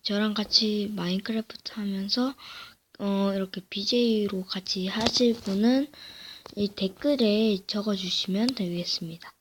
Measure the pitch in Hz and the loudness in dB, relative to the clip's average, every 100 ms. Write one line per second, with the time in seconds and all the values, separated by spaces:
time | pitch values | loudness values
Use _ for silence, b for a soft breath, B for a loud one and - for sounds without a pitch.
0 | - 202 214 208 208 - 220 208 202 208 | -2 0 0 0 0 2 2 0 -2 -2
1 | 175 190 202 220 220 - - - 202 196 | -2 -2 -2 -4 -4 -12 -12 -6 -4 -4
2 | 196 247 254 277 B B B B _ - | -2 0 0 -2 B B B B _ -6
3 | 202 196 196 196 190 190 - 202 202 240 | -2 2 2 0 -4 -6 -8 -6 0 4
4 | 240 220 202 190 185 190 185 190 185 220 | 4 4 2 -2 -4 -8 -4 -4 -2 0
5 | 233 - 247 220 - 196 226 262 294 B | 0 4 4 2 0 2 4 4 0 B
6 | B B B B B - 202 - 190 190 | B B B B B -4 -4 -2 -4 0
7 | 294 285 220 208 220 196 190 208 208 202 | 0 4 4 4 4 2 -2 -4 -2 -2
8 | 185 - - 190 240 254 180 175 175 - | -2 -4 0 2 0 0 -2 -2 -4 -6
9 | 170 165 - _ | -6 -12 -16 _